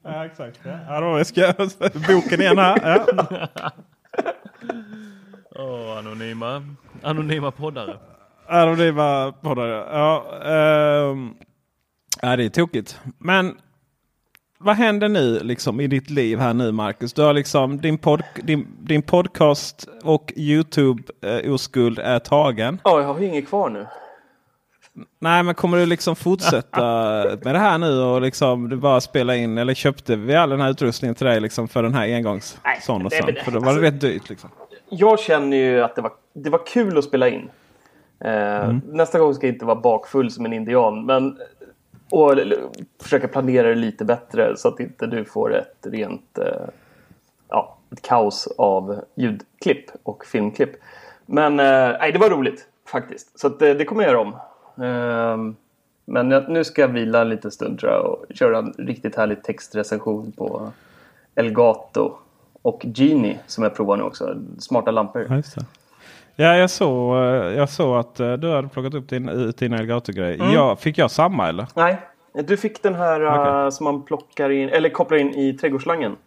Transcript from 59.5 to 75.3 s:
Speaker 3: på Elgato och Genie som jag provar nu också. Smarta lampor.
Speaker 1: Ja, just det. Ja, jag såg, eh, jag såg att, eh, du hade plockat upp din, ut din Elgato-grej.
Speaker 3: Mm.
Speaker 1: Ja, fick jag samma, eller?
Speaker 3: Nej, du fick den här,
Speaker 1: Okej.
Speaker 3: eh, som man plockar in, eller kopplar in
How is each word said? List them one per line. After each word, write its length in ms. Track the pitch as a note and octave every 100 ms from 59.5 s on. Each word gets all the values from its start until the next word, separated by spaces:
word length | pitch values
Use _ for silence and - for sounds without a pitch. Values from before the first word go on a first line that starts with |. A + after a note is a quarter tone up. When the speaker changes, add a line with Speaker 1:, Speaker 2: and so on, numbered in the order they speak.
| A2 - G#2+ G#2 G#2+ A2+ G#2+ A2
Speaker 3:
på 400 | - - G#2+ A2 - _ _ _ _ _ -
Elgato 840 | A#2 G#2+ A#2+ A2 - - G#2+ - _ _ _ _
och 240 | B2 - B2 A2+
Genie 440 | C#3 D3+ G#2 G#2+ -
som 160 | -
jag 120 | G#2+ -
provar 220 | G2+ G2+
nu 60 |
också. 320 | G#2 - - - - -
Smarta 320 | - B2 A2+
lampor. 340 | A2+ G#2 A#2+ A2+
Speaker 1:
Ja, 60 | C3
just 200 | D3+ -
det. 100 | B2 _ _ _ - - _ -
Ja, 160 | D#3+ F3
jag 140 | F#3
såg, 460 | - F3 B2+ B2 B2+
eh, 40 | B2+ B2+ F2+ A#2
jag 120 | C#3
såg 280 | - D3 B2
att, 220 | A#2 -
eh, 140 | A#2+
du 180 | B2 E3
hade 160 | D3 C#3
plockat 260 | - C3
upp 160 | D3 C3
din, 200 | B2+ B2+
ut 280 | G2+ A#2 A#2
din 160 | B2
Elgato-grej. 640 | A#2 A2+ A#2+ A#2 F#2+ F2 E2
Speaker 3:
Mm. 140 | -
Speaker 1:
Ja, 220 | D#3+ C3+ G2
fick 220 | D#3+ D3+
jag 140 | C#3
samma, 380 | - E3+ F3 F2
eller? 160 | E2 B2+ -
Speaker 3:
Nej, 220 | E3+ F#3+ - _ _ C#3 D3
du 100 | G3+
fick 260 | G#3+ G#3+
den 120 | G3+ F3
här, 300 | F3 D#3 D3+
Speaker 1:
Okej. 380 | D3 C#3+ C#3 C#3
Speaker 3:
eh, 40 |
som 140 | C3+
man 200 | D3+ C#3+
plockar 460 | C#3 D3 - - C#3
in, 200 | C#3 C3+
eller 200 | C#3 D#3+
kopplar 280 | D#3 F3 D#3
in 120 | C#3